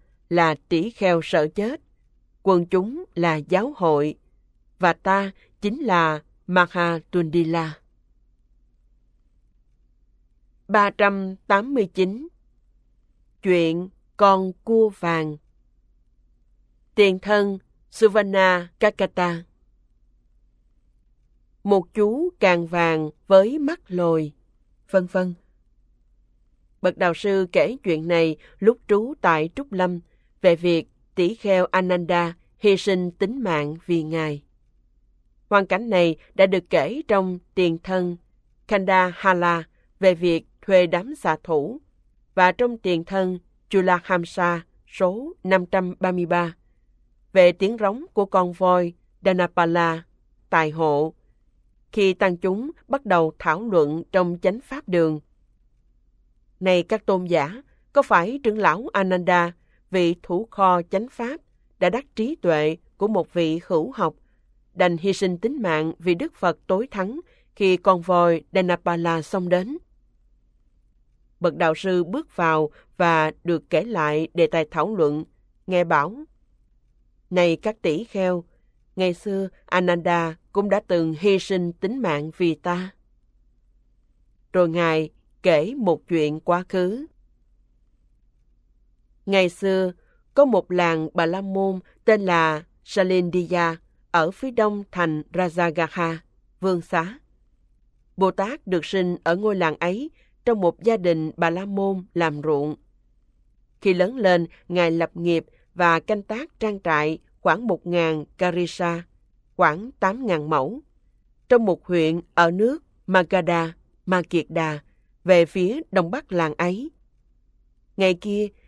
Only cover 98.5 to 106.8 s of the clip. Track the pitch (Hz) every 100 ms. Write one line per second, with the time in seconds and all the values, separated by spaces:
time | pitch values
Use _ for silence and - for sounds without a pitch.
98.5 | 302 - 180 - 196 180 175 160 180 214
99.5 | 196 165 151 175 202 302 _ _ _ -
100.5 | 220 175 - 220 220 175 160 156 - 170
101.5 | 175 202 196 196 190 180 170 165 147 151
102.5 | 147 147 - _ _ _ _ _ _ _
103.5 | _ _ _ 202 180 185 262 196 175 170
104.5 | - - 175 170 165 165 170 170 165 -
105.5 | _ _ - 170 165 - 214 202 220 320
106.5 | - 214 202